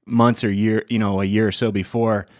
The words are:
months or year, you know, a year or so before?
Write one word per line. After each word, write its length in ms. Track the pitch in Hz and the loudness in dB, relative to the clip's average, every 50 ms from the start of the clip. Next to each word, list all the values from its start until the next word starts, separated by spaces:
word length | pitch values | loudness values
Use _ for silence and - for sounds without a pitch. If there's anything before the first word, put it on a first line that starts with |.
| _ | _
months 380 | - 120 117 117 120 117 - - | -2 2 4 4 4 2 2 -2
or 60 | 107 | -2
year, 340 | 98 101 107 110 110 110 - - | 0 0 0 0 0 0 -2 -2
you 100 | 117 110 | -2 -2
know, 220 | 107 101 98 95 | 0 0 0 -2
a 40 | 98 | 0
year 240 | 95 101 107 110 104 | 0 2 2 2 0
or 40 | 95 | 0
so 200 | - 123 113 98 | -2 -2 -2 0
before? 540 | 101 92 - - 117 113 113 107 101 95 - _ _ | -2 -4 -4 -2 -2 0 0 0 -2 -4 -8 _ _